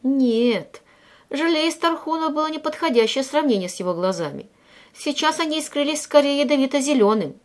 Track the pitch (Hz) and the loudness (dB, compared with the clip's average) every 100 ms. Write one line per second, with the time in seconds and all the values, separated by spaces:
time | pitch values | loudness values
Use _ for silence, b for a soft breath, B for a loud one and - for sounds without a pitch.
0 | 254 269 254 226 240 208 - - b b | 0 2 2 4 2 2 -4 -18 b b
1 | b b b 277 330 320 330 320 339 330 | b b b -4 0 2 0 0 -2 -2
2 | - 320 285 302 311 311 311 302 330 233 | -4 -2 -2 -2 -2 -4 -6 -4 0 2
3 | 220 269 269 294 302 214 180 - 180 170 | 2 0 -2 0 2 0 -2 -6 -4 -2
4 | 185 180 156 139 - b b b b - | -2 -2 -6 -8 -16 b b b b -10
5 | - 277 311 311 330 311 - 285 285 302 | -6 0 0 0 -2 -2 -4 -2 -2 -2
6 | - 294 285 285 277 294 262 294 269 277 | 2 4 4 2 2 2 2 0 0 2
7 | 208 220 160 - | 4 2 -2 -8